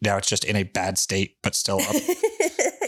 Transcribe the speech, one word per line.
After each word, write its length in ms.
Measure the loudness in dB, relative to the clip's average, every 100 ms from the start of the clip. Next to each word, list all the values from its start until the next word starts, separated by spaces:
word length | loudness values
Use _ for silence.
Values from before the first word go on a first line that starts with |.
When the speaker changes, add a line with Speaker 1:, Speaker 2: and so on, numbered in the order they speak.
Speaker 1:
now 160 | 0 0
it's 100 | 0
just 160 | 0
in 120 | 2 2
a 60 |
bad 340 | 0 -2 -2 -2
state, 400 | 0 0 -2 _
but 120 | -2
still 260 | -2 0 0
up. 160 | 0 0
Speaker 2:
<laughs> 60 | 0 0 0 0 -4 0 -2 -2